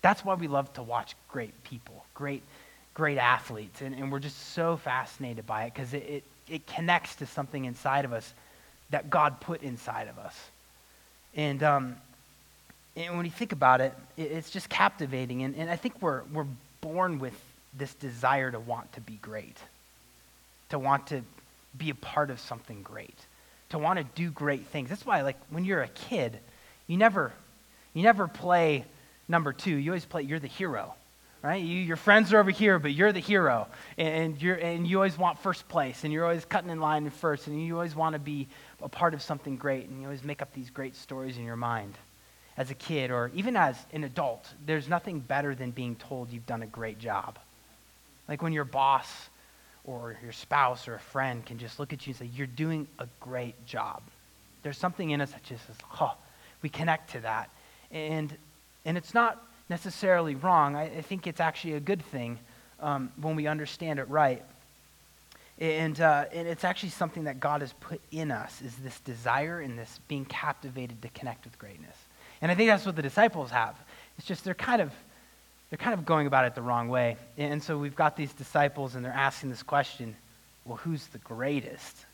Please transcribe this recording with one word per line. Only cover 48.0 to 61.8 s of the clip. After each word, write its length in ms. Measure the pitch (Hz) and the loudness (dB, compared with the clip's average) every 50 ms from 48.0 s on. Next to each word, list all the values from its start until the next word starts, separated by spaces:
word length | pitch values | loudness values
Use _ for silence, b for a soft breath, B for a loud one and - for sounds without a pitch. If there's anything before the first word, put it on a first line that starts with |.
| _ - - - _ - | _ -20 -20 -20 _ -10
Like 140 | 151 143 | -6 -4
when 100 | 170 165 | -2 -2
your 120 | 160 151 143 | 0 0 -2
boss 420 | 127 127 135 135 139 135 131 - - - - - - B B B B B B B B B B B | -2 0 4 6 6 6 4 2 -4 -14 -16 -18 -20 B B B B B B B B B B B
or 320 | 139 127 120 120 117 110 101 | -10 -10 -8 -8 -10 -12 -12
your 100 | 120 117 | -14 -14
spouse 560 | 113 - - - 139 143 139 127 127 120 - - | -14 -14 -6 0 4 4 4 4 2 -2 -8 -10
or 60 | 117 | -10
a 60 | 110 | -12
friend 440 | - - - 139 131 131 123 117 113 | -12 -6 -2 -2 -2 0 -2 -6 -8
can 140 | - 123 113 | -10 -12 -12
just 200 | 120 113 - - | -12 -12 -8 -10
look 140 | 143 135 | -8 -8
at 140 | 147 131 - | -8 -12 -10
you 60 | 139 | -12
and 60 | 127 - | -10 -10
say, 120 | 123 120 120 | -10 -12 -6
"You're 120 | 131 139 | -6 -8
doing 420 | 127 120 123 156 160 165 156 147 143 - - | -6 -2 -2 0 0 0 -2 -4 -8 -10 -12
a 80 | 123 120 - - | -12 -12 -12 -18
great 460 | - 127 127 123 120 117 107 - 117 | -12 -8 -6 -6 -6 -6 -10 -14 -16
job." 340 | 117 - 117 110 - - - - - - - - - - - - - - - | -8 -6 -4 -4 -4 -6 -10 -14 -16 -20 -20 -20 -20 -20 -20 -20 -20 -20 -10
There's 160 | - 147 139 - | -10 -10 -6 -2
something 320 | - 180 170 - 185 156 | -4 -4 -2 -2 -2 -2
in 100 | 147 143 | 0 0
us 120 | 143 135 | 0 -2
that 100 | - - | -6 -16
just 240 | - - 127 113 - | -14 -14 -14 -14 -14
says, 100 | - 113 - - - | -18 -20 -20 -18 -16
"Huh," 260 | - - 160 127 - - B B B B B B B B | -4 -2 -2 -2 -2 -6 B B B B B B B B
we 80 | - 151 | -8 -8
connect 400 | - - 160 165 160 156 - - | -4 -2 0 0 0 0 -2 -10
to 100 | - 127 | -12 -8
that. 300 | 110 110 110 113 110 - B B B B B B B B | -4 -4 -4 -4 -4 -8 B B B B B B B B
And, 440 | - 160 156 156 160 156 151 143 143 - - - - _ _ _ _ _ _ | -10 -8 -4 -4 -2 -2 -4 -4 -8 -12 -18 -20 -20 _ _ _ _ _ _
and 100 | 160 165 | -4 -4
it's 160 | 180 170 - | -4 -4 0
not 300 | - 233 233 226 220 - - B B B B - | 2 4 4 4 2 -4 -14 B B B B -8
necessarily 680 | 175 165 - 190 165 - - 190 185 175 170 156 143 | -6 -6 -6 -10 -8 0 4 6 6 6 6 2 -2
wrong. 380 | 131 147 185 180 165 147 143 143 | 0 4 6 8 8 8 6 4
I, 100 | 147 156 | 0 -4
I 180 | 156 - 160 | -4 -4 -8
think 240 | 156 - 196 190 - | -6 -6 -6 -6 -4
it's 140 | 180 151 - | -6 -2 0
actually 340 | 165 160 - - - 165 151 | 0 0 0 -2 -6 -4 -4
a 60 | 147 | -2